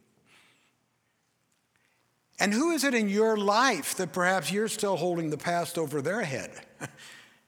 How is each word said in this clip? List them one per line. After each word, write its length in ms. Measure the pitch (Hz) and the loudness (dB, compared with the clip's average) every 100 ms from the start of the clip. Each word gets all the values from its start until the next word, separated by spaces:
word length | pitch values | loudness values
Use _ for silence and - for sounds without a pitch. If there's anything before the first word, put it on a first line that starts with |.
| _ _ _ _ _ _ _ _ _ _ _ _ _ _ _ _ _ _ _ _ _ _ _ - | _ _ _ _ _ _ _ _ _ _ _ _ _ _ _ _ _ _ _ _ _ _ _ -2
And 160 | 190 | 0
who 180 | 214 330 | 2 2
is 120 | 330 | 2
it 120 | 277 240 | 2 2
in 120 | 208 | 2
your 300 | 196 220 214 | 2 2 2
life 580 | 202 208 262 190 131 - | 4 4 4 2 -2 -4
that 160 | 185 | -4
perhaps 400 | 185 180 190 147 | 0 2 2 0
you're 160 | 196 220 | -2 -2
still 300 | - 202 180 | -2 -2 0
holding 320 | 180 170 160 | 0 -2 -2
the 80 | 147 | -4
past 400 | - 175 165 - | -2 -2 -2 -4
over 240 | 156 147 | -4 -2
their 220 | 139 208 | -2 -2
head? 280 | 180 127 87 - - - | -4 -6 -8 -12 -20 -12
<laughs> 100 | 151 - - - - _ | -12 -12 -20 -20 -20 _